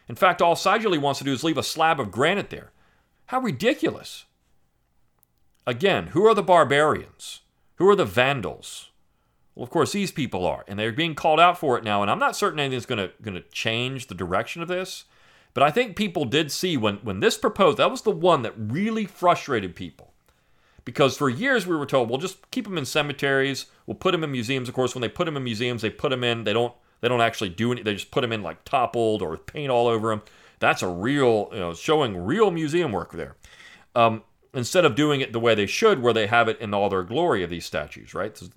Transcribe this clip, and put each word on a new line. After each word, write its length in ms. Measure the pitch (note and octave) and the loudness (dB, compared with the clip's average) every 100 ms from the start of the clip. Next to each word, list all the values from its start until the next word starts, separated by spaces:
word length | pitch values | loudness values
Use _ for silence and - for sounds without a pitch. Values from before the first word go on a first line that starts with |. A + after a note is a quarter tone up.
| - | -16
In 60 | |
fact, 260 | - F#3+ F3 | 2 2 4
all 140 | F3 | 4
Seidgerly 460 | E3 F#3+ A#3 A3 E3+ | 4 2 2 2 0
wants 180 | C#3 C3+ | 0 -2
to 60 | |
do 80 | C#3 | -2
is 100 | C3 | -2
leave 160 | E3 D3+ | 0 -2
a 60 | |
slab 340 | A2+ D#3 D#3+ D#3 | -2 0 2 2
of 140 | G#2+ | -2
granite 380 | G2+ D3 G3+ - | 0 0 0 -4
there. 200 | - - _ _ _ _ _ _ | -12 -16 _ _ _ _ _ _
How 140 | B3+ | -4
ridiculous. 840 | B3+ C3 G#3 D4 D#4+ - - - - _ _ _ _ _ _ _ _ _ _ _ _ _ - | -4 0 0 0 -2 -4 -12 -18 -20 _ _ _ _ _ _ _ _ _ _ _ _ _ -6
Again, 420 | B2 G3 C#3+ E2+ | -2 0 0 0
who 160 | A#2+ G#3+ | 4 4
are 80 | |
the 80 | G#3+ | 4
barbarians? 960 | F3 F3+ C3+ C#3 D3+ G2+ D#2 _ - - _ _ _ _ | 4 4 6 4 4 0 -6 _ -18 -18 _ _ _ _
Who 120 | F3+ | 4
are 80 | G3 | 6
the 80 | |
vandals? 840 | C3 F#2 C3 C#3 F2+ C2 - - - _ _ _ _ _ _ | 4 2 2 0 -4 -10 -16 -18 -20 _ _ _ _ _ _
Well, 100 | - | -14
of 60 | A#2+ | -4
course, 220 | E3+ C#3 | 0 0
these 200 | G3+ F#3 | 0 -4
people 320 | - B2 F#2+ | -2 -4 -2
are. 220 | F2 C2 - | -2 -2 -8
And 100 | G2+ | -4
they're 140 | A2 | -4
being 220 | A2+ E3 | -2 -4
called 260 | D3 E3+ D#3 | -2 2 6
out 160 | F3 E3+ | 6 4
for 220 | D#3 A#2+ | 0 0
it 60 | |
now. 180 | A2 G2+ | 2 0
And 80 | G2+ | 2
I'm 80 | B2 | 0
not 180 | F#3+ - | 0 0
certain 240 | G3+ D3+ | -2 -2
anything's 240 | C#3+ B2+ | -4 -4
gonna, 280 | G#2+ A#2 F#2 - | -4 -4 -4 -8
gonna 180 | A2 F2+ - | -12 -12 -12
change 560 | - A2+ A2+ B2 C3+ - | -6 -4 -2 -4 -8 -12
the 60 | |
direction 460 | F2+ F2+ F#2 A#2 E3+ | -8 -2 -2 -2 -8
of 80 | E3+ | -6
this. 360 | F3+ F#3 - - _ _ _ _ | -6 -6 -12 -18 _ _ _ _
But 80 | - | 2
I 80 | C#3+ | 2
think 260 | D3+ B3 F3 | 2 -2 -2
people 300 | G#3+ E3+ C3 | -2 -2 0
did 260 | C#3+ D#3 | 0 0
see 240 | - F#3 D3+ | -2 -2 0
when, 200 | G#2+ G2+ | 0 -2
when 240 | A2 F#2+ | -6 0
this 180 | F#3+ A#3 | 0 2
proposed, 400 | B3 G#3 F#3+ B2 | -2 4 2 4
that 120 | D#3 | 0
was 120 | B3+ | 0
the 80 | - | -4
one 320 | F3 F3 E3 | 0 2 2
that 100 | A2+ | 0
really 520 | G#2+ G#2+ C3 G#3+ A3 G#3+ | -8 -6 -4 -2 -4 -6
frustrated 680 | - F3+ D#3+ - B2 F#2+ | 0 2 2 0 -2 -2
people. 380 | E2+ F2 - - _ _ _ _ _ _ _ | -8 -14 -14 -20 _ _ _ _ _ _ _
Because 320 | - A#2+ C#3 B2+ | -12 0 0 2
for 140 | C#3+ | -2
years 360 | B2 B3+ B3+ F3+ | -2 0 0 0
we 100 | E3 | -4
were 100 | C#3 | 0
told, 220 | C#3 A2+ | 0 0
"Well, 100 | C3 | -2
just 320 | F3+ - _ | -6 -10 _
keep 160 | - A3+ | -10 -6
'em 120 | F3+ | -6
in 60 | |
cemeteries. 800 | C3 D#3 D3 C#3 C#3+ C3+ C3+ C3+ - _ - | -4 -2 -2 -2 0 2 0 -4 -10 _ -12
We'll 100 | A2 | -4
put 180 | F#3 | 0
'em 100 | F3+ | 0
in 60 | D#3+ | -2
museums." 380 | C3 A2 C3+ A#2+ | -4 -2 -4 -4
Of 60 | |
course, 200 | B2 B2+ | -2 -2
when 80 | B2+ | -2
they 60 | A2+ | -6
put 180 | - E3+ | -4 -4
'em 80 | C#3+ | -4
in 80 | |
museums, 380 | B2+ G#2+ B2 A#2+ | -6 -4 -4 -2
they 80 | G#2+ | -6
put 220 | - D3+ | -4 -4
'em 120 | C3 | -2
in, 200 | B2 A#2 | -2 -2
they 80 | G#2+ | 0
don't, 220 | G#2+ A#2+ - _ _ | 0 0 -4 _ _
they 80 | A#2+ | 0
don't 120 | B2 | 2
actually 300 | A#2 - G2+ | 2 0 -6
do 220 | F2 A#2 | -2 -2
any, 100 | B2 | -2
they 120 | G#2 | -2
just 160 | G2+ - | -4 -4
put 140 | - | -2
'em 80 | B2 | -2
in, 100 | A2 | -4
like, 220 | F2 D#2+ | -6 -12
toppled 580 | - C3+ A#2 A#2+ A2+ G#2+ | -4 0 0 0 0 0
or 80 | F2 | -4
with 160 | E2 - | -8 -10
paint 240 | D#3 C#3+ | -8 0
all 180 | A#2+ A#2+ | 2 4
over 240 | A2+ A2 | 2 0
'em. 100 | G#2+ - - - _ | -4 -8 -20 -20 _
That's 240 | A#2 D#3+ | 0 0
a 60 | F#2+ | -2
real, 600 | F2 G#2+ C#3+ B2+ A2 G2 | -4 -2 2 4 4 0
you 60 | A2+ | -6
know, 160 | F2 | -6
showing 500 | E2 - D#3 C3 F#2 | -6 0 2 2 -2
real 260 | F2+ F#3 G#3+ | -2 2 2
museum 420 | E3 D#3 E3 D#3+ | 2 -2 0 0
work 200 | F#2+ - | -2 -4
there. 240 | E2 C#2+ - - - - - _ | -8 -10 -12 -20 -20 -20 -20 _
Um, 280 | B2 A#2 A2 - _ _ | 2 2 2 -8 _ _
instead 300 | C3 A#2+ F#3 | -8 0 4
of 100 | E3 | 4
doing 260 | A2+ D3+ C#3+ | 4 2 2
it 120 | C3 | -2
the 60 | A#2 | 0
way 160 | A#2 | 4
they 120 | G#2+ G2+ | 4 2
should, 340 | - A3 F3 | 2 4 4
where 140 | A#2+ | 4
they 120 | A2+ G#2 | 2 4
have 220 | A#2 A2+ | 4 4
it 100 | A2 | 0
in 120 | A2 | -4
all 160 | G2+ G2+ | 0 0
their 140 | F#2+ | 0
glory 400 | F2+ A#2+ F3 A#2 | -2 -2 0 0
of 80 | F2 | -2
these 160 | E2+ - | -6 -6
statues, 480 | D#2+ D2+ - A1 | -6 -6 -12 -14
right? 220 | D#2+ G2+ - | -8 -8 -10
So, 100 | F#2 | -20